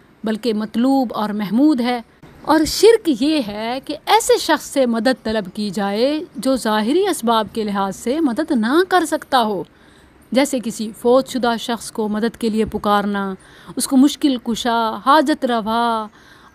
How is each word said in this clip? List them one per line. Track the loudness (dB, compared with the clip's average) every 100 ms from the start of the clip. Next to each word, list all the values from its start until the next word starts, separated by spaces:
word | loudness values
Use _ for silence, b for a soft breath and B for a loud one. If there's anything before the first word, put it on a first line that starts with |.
| b b
बल्कि | -6 -4 -2
मतलूब | -4 -4 0 2 2 0
और | -4 -4
महमूद | -4 -2 2 4 2
है। | 0 -4 -8 B B -8 0
और | 2 2
शिरक | 4 6 6 4 0
ये | 0 0
है | -2 -6 -6 -6
कि | -8 -8 0
ऐसे | 2 4 0
शख्स | 2 -2 0
से | 0 0
मदद | 2 0 -2 -2
तलब | -4 -4
की | -6 -6
जाए | -4 -2 0 0 -2 -6 -6
जो | -2 0
ज़ाहिरी | 0 0 2 2 0
असबाब | 0 0 0 0 -4
के |
लिहाज | -4 -2 -4
से | -4 -4 0
मदद | 0 0 -2
ना | 0 2 2 2
कर | 2 0
सकता | -4 0 0
हो, | 0 -2 -8 b b b b b -4
जैसे | 0 0 0
किसी | -4 -6 -8
फौतशुदा | -2 2 2 2 -2 -2 -2
शख्स | -4 -8 -8
को | -6 -4
मदद | -2 -4 -2
के | -2
लिए | -2 -2
पुकारना, | -2 0 2 2 -2 -4 -8 B B B -8
उसको | 0 4
मुश्किल | 4 4 -2 -2
कुशा, | -4 -4 -2 0 -2 -2 2
हाजत | 4 4 0 -2
रवा | -2 -2 -2 0 -2 -6 b b b b